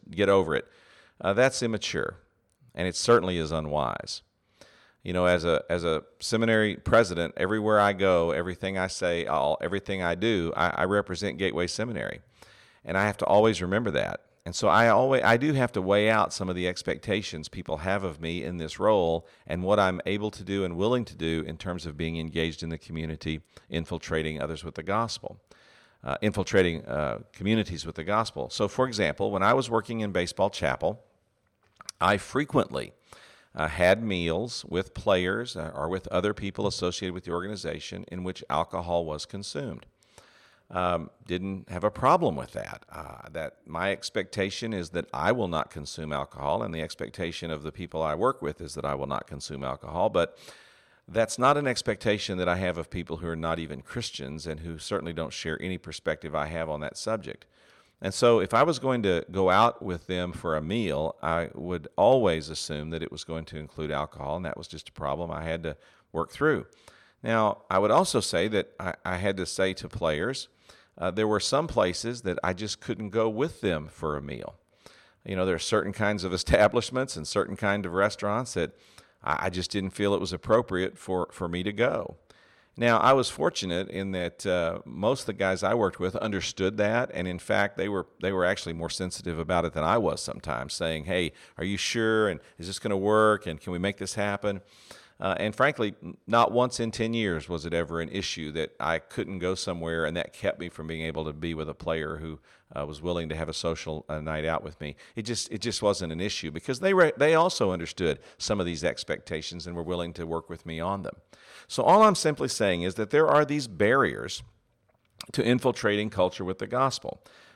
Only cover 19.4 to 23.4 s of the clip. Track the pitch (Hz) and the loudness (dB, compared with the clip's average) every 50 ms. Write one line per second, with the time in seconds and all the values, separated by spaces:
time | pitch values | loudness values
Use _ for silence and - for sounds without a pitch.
19.4 | - - 78 87 92 92 104 104 98 92 92 85 - - 101 104 104 107 - - | -10 -6 -4 -2 0 2 4 4 4 4 2 0 -2 -2 -2 -2 -2 -4 -6 -8
20.4 | 98 95 98 98 95 87 85 85 98 113 127 123 113 - - - 80 82 82 80 | -6 -4 -2 -2 -2 -2 -2 0 0 2 2 0 -2 -4 -8 -4 -2 -2 0 -2
21.4 | 76 76 80 78 - 95 87 87 82 82 76 73 82 80 82 82 80 80 76 82 | -2 -4 -8 -8 -8 -8 -6 -6 -8 -8 -8 -6 -4 -4 -4 -4 -6 -4 -2 -2
22.4 | 80 82 80 - 85 82 82 78 - - 82 80 80 80 78 76 - 80 78 76 | -2 -2 -2 -6 -8 -8 -8 -8 -10 -10 -8 -6 -6 -6 -6 -6 -6 -6 -6 -6